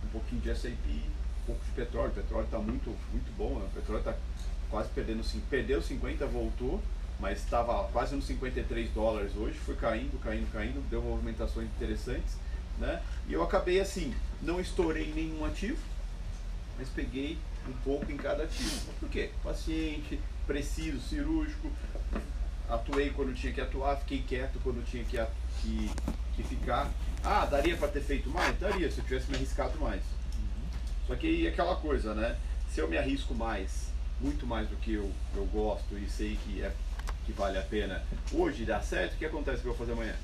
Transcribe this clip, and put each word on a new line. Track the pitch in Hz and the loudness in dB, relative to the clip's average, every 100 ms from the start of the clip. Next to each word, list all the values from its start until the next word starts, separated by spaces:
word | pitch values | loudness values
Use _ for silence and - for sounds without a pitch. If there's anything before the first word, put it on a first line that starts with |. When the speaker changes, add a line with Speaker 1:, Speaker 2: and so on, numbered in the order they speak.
| - | -2
Speaker 1:
um | |
pouquinho | 113 - - | -2 -2 -2
de | 113 | 0
S | - 120 | 0 -2
and | - - | -2 0
P, | |
um | 226 - - - - - | 0 0 -2 -2 -2 -2
pouco | - - | -2 -2
de | |
petróleo. | - 120 117 117 | -2 -2 0 0
O | |
petróleo | 107 - 110 107 | 0 0 0 0
tá | 113 | 0
muito, | 107 131 - 104 - | 0 0 -2 -4 -2
muito | - - - | -2 -2 -2
bom, | 110 139 | -2 0
né? | 98 | -2
O | - | -4
petróleo | - 104 | -2 0
tá | 110 - - - - - - | 0 -2 -4 -4 -2 -2 -2
quase | - 113 | -2 -2
perdendo, | 135 113 113 | -2 0 0
cin-, | 113 110 - | 0 -2 0
perdeu | 135 110 127 | 0 2 2
cinquenta, | - 131 127 - - | 2 -2 -2 -2 0
voltou, | - 117 - 123 190 - - - - | 0 0 0 0 0 0 -2 -4 -2
mas | - 110 - | -2 0 2
tava | - 117 104 - | 2 4 2 2
quase | - - 139 | 2 2 0
nos | - | 0
cinquenta | 123 127 123 | 0 0 0
e | |
três | 110 113 113 | 0 0 0
dólares | 110 110 104 98 98 | 2 2 2 0 0
hoje, | 113 - | -2 -2
foi | - - | -2 0
caindo, | 127 110 - - | 2 2 0 -2
caindo, | 113 110 - | -2 -2 -2
caindo, | 113 113 - - | -2 -2 -2 -2
deu | 117 | 0
movimentações | 120 117 117 110 113 117 113 - | 0 0 0 -2 -2 -2 -2 -2
interessantes, | 113 107 - - - - - - - - | 0 0 -2 -2 -2 -2 -4 -4 -4 -2
né? | - - - - - | 0 0 -2 -4 -2
E | |
eu | 151 | 2
acabei | 165 202 180 180 | 4 4 6 4
assim, | 190 190 147 110 - - | 4 0 0 0 -2 -2
não | 147 180 | 0 0
estourei | 175 - 165 156 151 | 0 2 4 4 0
nenhum | 156 160 160 | 0 0 0
ativo, | 151 - 196 330 - - - - - - - - - - | -2 0 0 -2 -4 -4 -4 -4 -6 -4 -4 -6 -6 -6
mas | 127 | -4
peguei | - 135 123 143 170 - - 127 | -2 -2 -2 -2 -2 -4 -6 -6
um | 127 | -2
pouco | 131 143 - | 0 0 0
em | 139 | -2
cada | 139 147 | 0 0
ativo. | 156 - 117 - - - | 0 0 0 -2 -4 -4
Por | - | -2
quê? | - - - | 0 0 -2
Paciente, | - - - 160 156 147 - 147 - - - | -2 0 0 0 0 -2 -4 -4 -4 -2 0
preciso, | 143 135 - 320 131 | 0 0 0 0 -2
cirúrgico, | - - 294 320 302 - 302 - - - - - - - - - - | -2 0 2 2 2 -2 -2 -2 -4 -2 0 -2 -2 -2 -2 -2 0
atuei | - - 139 143 | 0 2 2 2
quando | - 131 127 | 2 0 0
tinha | 127 | 0
que | 123 | 0
atuar, | - - 139 143 | -2 2 2 2
fiquei | - 139 | 0 -2
quieto | - 127 135 123 | 0 0 0 0
quando | 131 120 120 | 0 0 -2
tinha | 123 | -2
que | 113 120 | 0 0
a-, | 110 - - - | 0 -2 -2 0
que, | 110 113 107 95 - - - - | 0 2 0 0 0 -2 -2 -2
que | |
ficar. | - 131 - 123 - - - - | 0 -2 2 2 2 0 -2 0
Ah, | - 208 - | 4 4 6
daria | - 165 170 | 4 4 4
pra | - | 2
ter | 139 | 0
feito | - 135 - | 0 0 0
mais? | - 135 127 | 2 2 2
Daria, | 185 190 151 | 2 2 2
se | - | 0
eu | |
tivesse | - 131 - | 0 0 0
me | 127 | 0
arriscado | 131 - 127 - | 0 0 0 0
mais. | - 92 | 0 0
Speaker 2:
Uhum. | - - - - - - - - - - - | -2 -2 -2 -2 -2 -2 -4 -4 -2 -2 0
Speaker 1:
Só | - | 0
que | 160 | 2
aí | 165 165 | 4 4
é | |
aquela | - 170 - | 4 2 2
coisa, | 156 127 107 | 2 2 2
né? | 104 113 - - - - | 2 2 0 0 0 0
Se | - | 0
eu | 160 | 2
me | 165 | 2
arrisco | 131 139 - | 2 2 0
mais, | - - - - - - - - - | 0 0 0 0 -2 -2 -2 -2 0
muito | 135 - 120 | 0 0 0
mais | 110 107 | 0 0
do | - | 0
que | - | 0
eu, | 107 101 98 - - | 0 0 -2 -2 0
eu | 95 | 2
gosto | 107 107 98 - 101 | 2 2 2 0 -2
e | 101 | -2
sei | - 107 107 - | 0 0 0 0
que | 95 | 0
é, | - - - - - - - | 0 0 -2 -2 -2 -2 -2
que | |
vale | 101 98 95 | 0 2 2
a | |
pena, | - 107 98 92 - - - | 0 2 2 0 -2 -2 0
hoje | 151 180 - | 4 4 2
dá | 220 104 | 0 2
certo, | - - 180 - | 2 0 0 0
o | |
que | 156 | -2
acontece | 160 135 123 | 0 0 0
que | 127 | 0
eu | |
vou | 117 | -2
fazer | 117 | 0
amanhã? | 117 110 - | 0 0 -2